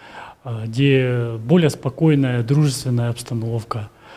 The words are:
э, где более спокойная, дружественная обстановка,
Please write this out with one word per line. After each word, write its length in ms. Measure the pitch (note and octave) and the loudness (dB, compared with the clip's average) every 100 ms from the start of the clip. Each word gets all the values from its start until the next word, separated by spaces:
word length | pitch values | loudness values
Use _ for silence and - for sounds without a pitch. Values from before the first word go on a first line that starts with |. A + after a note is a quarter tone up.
| - - - - | -20 -20 -20 -16
э, 220 | B2 A2+ A2+ | -10 -8 -6
где 720 | A2+ C#3 C3+ B2+ B2 A#2 A2+ | 0 4 4 2 0 -2 -4
более 320 | A2+ F3+ D3+ | 2 4 4
спокойная, 760 | - C3 - D#3+ C#3+ C3 B2 | 0 -6 0 2 4 2 0
дружественная 680 | A#2 C#3+ D3 B2+ B2+ A#2+ A#2+ | 2 2 2 0 -2 -2 -2
обстановка, 800 | A2+ - A#2 A2+ A2+ G#2+ A2 G#2+ _ - | -4 -6 -6 -4 -6 -6 -10 -10 _ -20